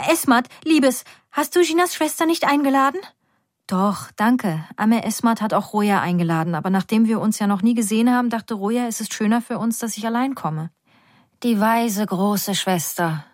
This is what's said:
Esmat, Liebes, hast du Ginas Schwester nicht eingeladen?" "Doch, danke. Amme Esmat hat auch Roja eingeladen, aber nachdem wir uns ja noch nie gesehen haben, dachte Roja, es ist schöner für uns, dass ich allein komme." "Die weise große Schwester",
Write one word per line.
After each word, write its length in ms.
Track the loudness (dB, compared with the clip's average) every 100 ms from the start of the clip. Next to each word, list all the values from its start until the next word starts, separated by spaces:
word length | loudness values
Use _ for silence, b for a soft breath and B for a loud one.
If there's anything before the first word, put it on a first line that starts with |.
| 0
Esmat, 380 | 0 4 2 2 B
Liebes, 400 | 2 4 4 0 -8 B B
hast 240 | -4 0 2
du 40 |
Ginas 320 | 2 2 0
Schwester 320 | 0 -4 0 0
nicht 180 | 0
eingeladen?" 560 | 2 2 2 2 2 0 -12 _ _ _ _ _ -4
"Doch, 440 | 0 0 -2 -8 -2
danke. 460 | 2 2 0 -4 -6 -2
Amme 280 | 2 2
Esmat 360 | 0 -2 0 0
hat 140 | 0
auch 180 | -2 -2
Roja 300 | -2 2 2
eingeladen, 520 | 2 0 0 0 0
aber 140 | -2 0
nachdem 380 | -2 0 2 2
wir 120 | 2
uns 200 | 0 0
ja 80 | 0
noch 160 | 2
nie 120 | 2
gesehen 360 | 0 0 2 2
haben, 180 | 2 0
dachte 260 | -4 -6
Roja, 320 | -6 -2 -2 -2
es 120 | -6
ist 140 | -8
schöner 260 | -4 0 0
für 180 | -2 -4
uns, 200 | -4 -4
dass 180 | -6 -6
ich 80 | -4
allein 280 | -2 -2
komme." 360 | -4 -6 -6 -8 _ b b b b b b
"Die 160 | 0 2
weise 440 | 2 2 0 -2
große 500 | -2 0 0 0 -2
Schwester", 720 | -4 0 -2 -2 -2 -2 -2 -8